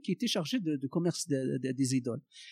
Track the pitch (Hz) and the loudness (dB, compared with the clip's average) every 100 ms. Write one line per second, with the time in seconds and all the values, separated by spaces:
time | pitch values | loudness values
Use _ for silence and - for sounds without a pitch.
0 | - 175 - 190 147 254 160 147 131 170 | 2 0 0 0 0 -2 0 0 0 0
1 | 175 - - 135 131 139 131 127 131 131 | 2 0 0 0 2 0 0 2 2 2
2 | 123 113 - - - | 0 -4 -8 -18 -18